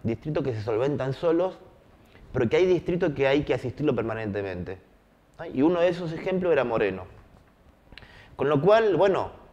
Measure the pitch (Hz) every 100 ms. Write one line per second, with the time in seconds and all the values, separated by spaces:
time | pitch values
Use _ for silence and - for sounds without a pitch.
0 | 110 113 156 160 139 110 107 110 139 143
1 | 131 131 170 165 185 180 - - _ -
2 | _ - - 127 117 156 185 175 165 175
3 | 180 139 135 147 143 127 127 - 147 120
4 | 113 113 110 101 98 90 87 92 _ _
5 | _ _ _ - 165 - 151 180 175 175
6 | 175 165 190 185 180 147 120 113 104 92
7 | 92 - - - _ _ _ _ _ -
8 | - - - - 135 151 165 214 220 160
9 | 196 165 95 - -